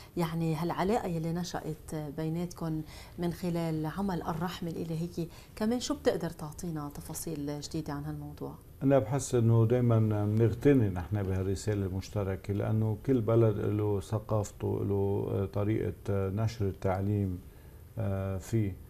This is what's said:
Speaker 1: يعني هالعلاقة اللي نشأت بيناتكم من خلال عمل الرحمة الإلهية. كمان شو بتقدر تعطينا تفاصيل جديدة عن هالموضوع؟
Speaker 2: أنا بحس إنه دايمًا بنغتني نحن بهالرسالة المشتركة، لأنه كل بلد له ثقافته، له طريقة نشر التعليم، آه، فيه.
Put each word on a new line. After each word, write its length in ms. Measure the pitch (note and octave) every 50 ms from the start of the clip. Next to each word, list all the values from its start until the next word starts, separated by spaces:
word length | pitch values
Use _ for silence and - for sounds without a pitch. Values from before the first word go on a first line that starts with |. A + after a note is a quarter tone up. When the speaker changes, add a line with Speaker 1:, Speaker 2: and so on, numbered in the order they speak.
| - - - F3
Speaker 1:
يعني 380 | F3 D#3+ E3 E3 E3 E3 D#3+
هالعلاقة 640 | D3 E3+ E3+ D#3 - D#3+ F#3+ A3 B3 - F#3+ E3+ E3
اللي 160 | D#3+ E3 E3
نشأت 600 | F3 F3+ - - - - D#3 D#3 - - - - D#3 D3+ D3 C#3 D#3
بيناتكم 640 | D#3+ D#3+ D#3+ E3+ F3 F3 F3+ - E3+ E3 D#3 D#3 D#3 - - - - - - -
من 140 | F3 F3 E3
خلال 520 | - - F3+ E3+ E3+ E3 E3 D#3+ D#3 D#3
عمل 360 | D#3 D#3 E3+ G3+ G3+ F3+ E3
الرحمة 480 | - - E3+ D#3 E3+ F#3 - - F#3 E3
الإلهية. 580 | D#3+ - F3 E3 E3 D#3+ E3+ E3+ - - E3+ D#3+ - - - - -
كمان 240 | - G#3+ A3 A#3+ B3
شو 160 | A#3+ - D4
بتقدر 340 | C#4+ - B3+ - F3 F3 E3
تعطينا 600 | E3 - E3 D3+ D3 - - F3 D#3+ D3+ D3 C#3+ C#3+
تفاصيل 680 | - E3 - D#3+ - - F3 D#3+ D3 C#3+ C#3+ D3 D3
جديدة 320 | C#3+ - - D#3+ D3+ E3 D3
عن 120 | C#3+ D3
هالموضوع؟ 480 | D#3 D3+ D3 D3 D3 D3+ - D#3 C3+ D3+ - - - - - -
Speaker 2:
أنا 160 | C3+ C#3 C3+
بحس 360 | B2+ - C#3+ C#3 B2 - -
إنه 300 | B2 A#2 A2+ A#2 A#2 A2+
دايمًا 600 | A2+ A#2+ B2+ B2 A#2+ A#2 A2 A2 G#2+ G#2+ G#2+ G#2
بنغتني 640 | G#2 G#2+ A2 A#2 G#2+ - - - C#3+ C#3+ C3+ A2+ G2+
نحن 340 | F2+ F2 E2+ - G#2 G#2 G2+
بهالرسالة 640 | F#2 F#2 F#2+ F#2+ F#2+ G2 F#2+ - - G#2+ G2+ G2
المشتركة، 680 | F#2+ F#2 F#2+ F#2 - - G#2+ G2+ F#2+ F#2+ F#2 - - G2+
لأنه 440 | G2+ A2+ A2+ A2 A2 A2 A2 G#2+ G2+ -
كل 160 | - C3+ B2
بلد 360 | A2 A2 A2+ A#2 A2+ A2+ G#2 A2
له 420 | A2 G#2+ G#2 G#2 G#2 G#2 G#2 G2
ثقافته، 840 | G2 - - A2 A2+ - A2 G#2+ G2+ - - - G#2 G2+ G2+ G#2 G#2
له 640 | G2+ G2+ G2+ G2 G2 G2+ G#2 A2 G2 G2+ G2+ G2 F#2+ -
طريقة 400 | G2+ G2+ G#2 A2 - - G2 F#2+ - - -
نشر 580 | G2+ G2 F#2+ G2 F#2+ G#2+ A2 A2 - - G#2 G2
التعليم، 720 | E2+ - - G2 F#2 F#2+ G2 G2+ G#2 G#2 G2+ F#2+ F2+ F2 - - - - - - - - - - - -
آه، 400 | G#2+ G2 G2 G2 F#2+ F#2+ G2 F#2+
فيه. 380 | - - - A2+ G#2+ G2 F#2 - -